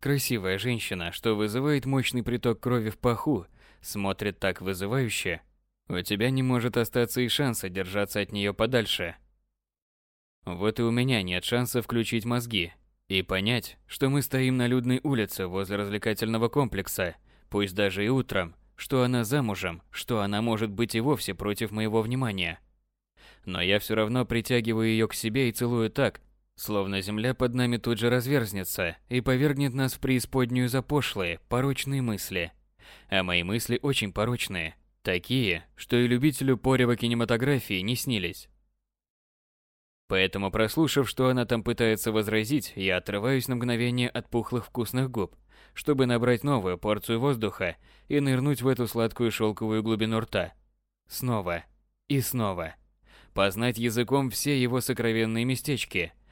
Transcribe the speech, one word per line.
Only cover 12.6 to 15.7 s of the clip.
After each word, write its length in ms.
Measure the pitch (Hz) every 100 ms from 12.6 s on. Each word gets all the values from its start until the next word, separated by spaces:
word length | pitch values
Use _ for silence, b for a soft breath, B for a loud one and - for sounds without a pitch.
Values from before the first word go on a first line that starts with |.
| 82 - _ _ -
и 160 | 95
понять, 560 | 87 95 104 123 - - -
что 220 | - 135
мы 140 | 143
стоим 340 | 131 131 131 127
на 100 | 120
людной 320 | 127 123 127
улице 420 | 151 127 101 - 92
возле 300 | 92 95